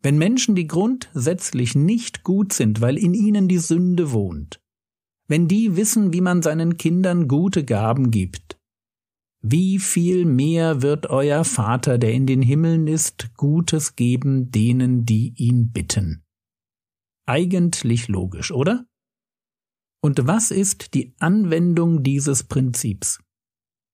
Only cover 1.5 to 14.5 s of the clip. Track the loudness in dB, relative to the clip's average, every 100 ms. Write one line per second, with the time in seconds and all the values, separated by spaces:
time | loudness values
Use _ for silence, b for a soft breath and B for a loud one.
1.5 | -4 -2 0 2 0 -4 -10 -2 0 0
2.5 | 0 0 2 0 0 0 2 2 2 2
3.5 | 0 0 0 2 0 0 -2 -2 -6 -12
4.5 | -18 _ _ _ _ _ _ _ 0 2
5.5 | 2 2 0 0 2 0 0 0 2 0
6.5 | 0 -2 0 0 0 0 0 2 2 0
7.5 | -2 -2 0 0 2 2 0 -2 -8 _
8.5 | -20 _ _ _ _ _ _ _ _ 0
9.5 | 2 2 0 0 0 0 2 2 2 2
10.5 | 2 0 0 0 -2 -2 0 2 0 0
11.5 | -2 -2 0 0 2 2 0 2 2 2
12.5 | 2 2 2 0 -2 -4 -8 -14 -4 0
13.5 | 0 0 -2 -4 -2 0 0 0 -2 0